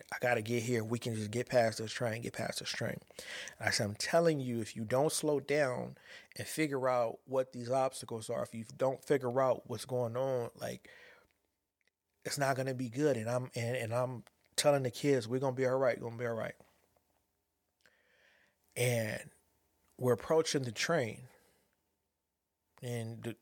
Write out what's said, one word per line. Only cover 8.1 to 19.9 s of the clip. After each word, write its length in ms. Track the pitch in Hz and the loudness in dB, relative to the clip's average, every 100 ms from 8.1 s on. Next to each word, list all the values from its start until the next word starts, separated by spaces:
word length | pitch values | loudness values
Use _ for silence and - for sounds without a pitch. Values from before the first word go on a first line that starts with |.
| 117 113 | -8 -4
are, 120 | 120 | -4
if 120 | 120 | -4
you 100 | 113 110 135 | -8 -12 0
don't 280 | 131 131 | 0 0
figure 360 | - 143 123 123 | 2 2 4 2
out 280 | 131 120 - | 4 2 0
what's 160 | 117 | -8
going 320 | - 127 120 117 | -4 -2 0 0
on, 340 | 135 127 117 - | 0 0 -2 -6
like, 280 | 120 127 - - - - _ _ _ _ _ _ _ _ _ _ | -8 -8 -12 -20 -20 -20 _ _ _ _ _ _ _ _ _ _
it's 140 | - - | -8 0
not 180 | 135 131 | 2 2
gonna 180 | 131 | 0
be 140 | 127 127 | -2 -4
good." 280 | 113 151 120 | 2 2 2
And 120 | 110 | 0
I'm, 220 | 123 127 | -2 -2
and, 220 | 123 117 127 | -4 -2 -2
and 160 | 113 | -2
I'm 320 | 117 127 123 - _ _ - | 0 -2 -4 -12 _ _ 2
telling 260 | 147 143 | 4 6
the 80 | 127 | 2
kids, 380 | - 143 135 110 | 0 4 4 2
"We're 120 | 127 | 0
gonna 120 | 135 | 0
be 140 | 123 127 | 2 2
all 100 | 131 | 4
right, 240 | 131 113 | 2 2
we're 80 | 117 | -4
gonna 120 | 117 | -6
be 60 | 120 | -4
all 80 | |
right." 220 | 113 120 - - _ _ _ _ _ _ _ _ _ _ _ _ _ _ _ _ _ _ _ _ - | -4 -4 -8 -20 _ _ _ _ _ _ _ _ _ _ _ _ _ _ _ _ _ _ _ _ 0
And 540 | 123 120 110 120 - _ _ _ _ _ _ | 2 2 0 -4 -8 _ _ _ _ _ _